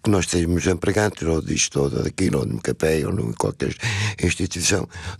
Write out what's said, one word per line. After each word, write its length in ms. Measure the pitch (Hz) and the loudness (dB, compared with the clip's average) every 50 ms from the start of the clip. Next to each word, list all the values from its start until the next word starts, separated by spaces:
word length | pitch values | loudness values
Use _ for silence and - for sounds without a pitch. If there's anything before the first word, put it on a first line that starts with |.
| - | 0
que 80 | 110 | 2
nós 160 | 101 92 82 | 2 2 2
sejamos 400 | - - 90 85 82 90 85 - | 2 2 2 2 2 2 2 2
empregados, 560 | 92 90 85 - 104 92 107 104 101 - - 73 | 2 0 2 0 0 2 2 2 2 0 0 0
ou 180 | 80 80 78 | 0 0 0
disto, 400 | - - 78 73 - - - 71 | 0 0 0 0 0 0 0 0
ou 80 | 69 69 | 0 2
daquilo, 520 | 60 58 - - - - - - - 67 | 0 0 -2 -2 0 0 0 2 2 0
ou 60 | 60 | 0
num 120 | 55 58 55 | -2 -4 -4
café, 480 | - - 60 - 78 80 78 80 69 | -2 -4 -2 0 2 2 2 2 0
ou 80 | 50 92 | 0 -2
numa 180 | - 58 57 57 | -2 -2 -4 -4
qualquer 420 | - - 50 - - 67 - - - - 117 104 101 107 107 98 - - | -4 -6 -6 -4 -4 -4 -4 -4 -4 -4 -2 -2 0 -2 -2 -2 0 0
instituição, 640 | 90 - - 98 92 - 87 85 - 101 95 - - - - - - - | 0 0 0 -2 -4 -4 -2 0 0 0 0 -2 -4 -8 -12 -12 -12 -8